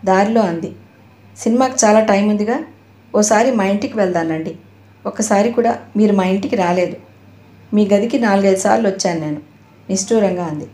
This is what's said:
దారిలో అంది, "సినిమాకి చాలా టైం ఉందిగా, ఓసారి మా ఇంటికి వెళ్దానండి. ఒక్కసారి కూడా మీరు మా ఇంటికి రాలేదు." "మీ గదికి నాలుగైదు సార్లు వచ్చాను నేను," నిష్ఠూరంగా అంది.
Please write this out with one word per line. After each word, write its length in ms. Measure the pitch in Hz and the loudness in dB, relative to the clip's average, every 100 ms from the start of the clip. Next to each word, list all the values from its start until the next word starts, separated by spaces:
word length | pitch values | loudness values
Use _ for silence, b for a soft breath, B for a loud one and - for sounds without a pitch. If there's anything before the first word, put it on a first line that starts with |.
| 196 | 2
దారిలో 360 | 190 208 226 | 2 2 2
అంది, 340 | 202 165 160 - - _ - _ - - | 0 -2 -8 -12 -20 _ -20 _ -20 -8
"సినిమాకి 380 | - 240 262 262 220 | -2 0 0 2 4
చాలా 140 | 214 | 4
టైం 300 | 214 196 208 | 4 2 2
ఉందిగా, 360 | 208 208 262 320 - _ _ _ 214 | 0 -2 -4 -6 -18 _ _ _ -2
ఓసారి 360 | 214 214 240 | 2 2 2
మా 120 | 233 | 0
ఇంటికి 340 | 190 202 269 220 | 0 -2 -4 -2
వెళ్దానండి. 600 | 190 170 165 160 160 - - _ - _ 202 | -2 -2 -4 -4 -6 -12 -18 _ -20 _ -14
ఒక్కసారి 460 | - 214 202 220 | -8 0 2 2
కూడా 280 | 233 233 - - 208 | 0 0 -2 -6 0
మీరు 160 | 214 202 | 2 2
మా 80 | |
ఇంటికి 320 | 185 190 226 233 | 2 0 -2 -2
రాలేదు." 400 | 175 180 175 - - - - - - - - | 0 0 -2 -4 -18 -20 -20 -20 -20 -20 -4
"మీ 120 | 208 202 | 0 2
గదికి 340 | 202 233 277 | 2 0 0
నాలుగైదు 400 | 226 196 196 190 | 2 2 2 2
సార్లు 280 | 202 220 214 | 2 2 0
వచ్చాను 320 | 190 190 165 | -2 -4 -4
నేను," 220 | 151 151 - _ _ - - | -6 -8 -12 _ _ -20 -8
నిష్ఠూరంగా 560 | 190 - 226 202 175 175 | -6 -2 0 0 -2 -6
అంది. 220 | 151 - | -8 -10